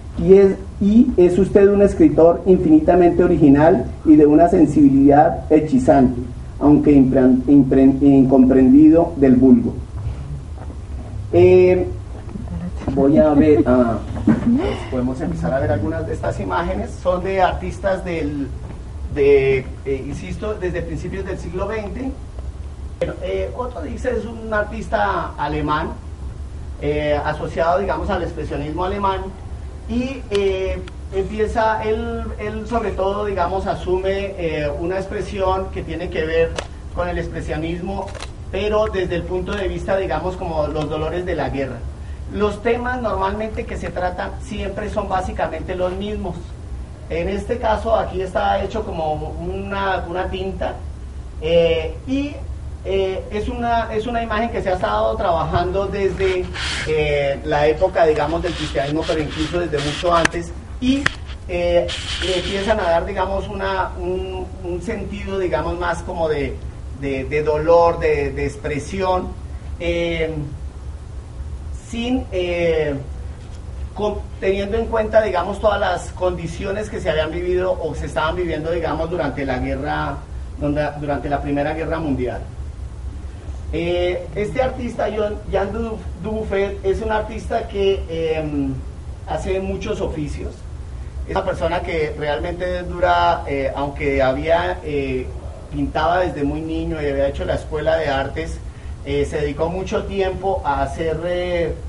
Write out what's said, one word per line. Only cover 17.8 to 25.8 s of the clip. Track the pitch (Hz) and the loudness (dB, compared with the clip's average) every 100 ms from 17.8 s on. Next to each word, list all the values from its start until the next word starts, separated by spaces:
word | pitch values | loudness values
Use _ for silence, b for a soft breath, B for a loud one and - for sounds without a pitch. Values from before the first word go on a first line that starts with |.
| 196 190 | -2 -2
del, | 180 165 147 147 131 - - - - - - | -2 -4 -4 -4 -6 -8 -12 -12 -12 -10 -6
de, | 123 139 139 135 131 - - 135 | 2 6 6 6 0 -2 -8 -6
eh, | 135 143 | -6 -6
insisto, | 139 185 - 214 | -8 -8 -6 -6
desde | 208 180 175 | -4 -4 -4
principios | 156 160 180 185 | -6 -6 -6 -6
del | 190 175 | -6 -8
siglo | 170 180 196 | -6 -6 -4
veinte. | 220 202 196 269 - - - - - - - - - | -4 -6 -6 -8 -8 -12 -12 -10 -10 -12 -12 -10 -6
Bueno, | 175 - | -6 -4
eh, | 180 190 190 - | -6 -4 -4 -6
Otto | - 170 | -8 -6
Dix | 175 240 | -8 -6
es | 254 220 226 | -4 -2 -4
un | 226 220 | -8 -4
artista | 214 208 220 185 220 202 185 170 - | -4 -2 -6 -4 0 0 -2 -4 -6
alemán, | 165 151 147 160 | -4 -2 0 -2